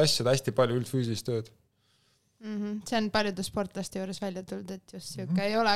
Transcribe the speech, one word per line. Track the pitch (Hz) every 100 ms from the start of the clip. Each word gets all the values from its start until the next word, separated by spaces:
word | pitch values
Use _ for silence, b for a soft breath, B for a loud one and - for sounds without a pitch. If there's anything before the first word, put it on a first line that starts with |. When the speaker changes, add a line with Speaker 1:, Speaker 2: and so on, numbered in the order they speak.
Speaker 1:
asja, | 151 - 120
hästi | 135 127
palju | 113 120 123
üldfüüsilist | 120 131 117 110 -
tööd. | 113 110 _ _ _ _ _ _ _ _ _
Speaker 2:
Mhm. | 214 208 208 214 -
See | 233
on | 214
paljude | 214 208 185
sportlaste | 190 214 196 202 185 190
juures | 190 190
välja | 202 185
tulnud, | 185 190 185
et | 190 -
just | 190 - -
sihuke | 135
Speaker 1:
Mhm. | 185
Speaker 2:
ei | 202 220
ole | 226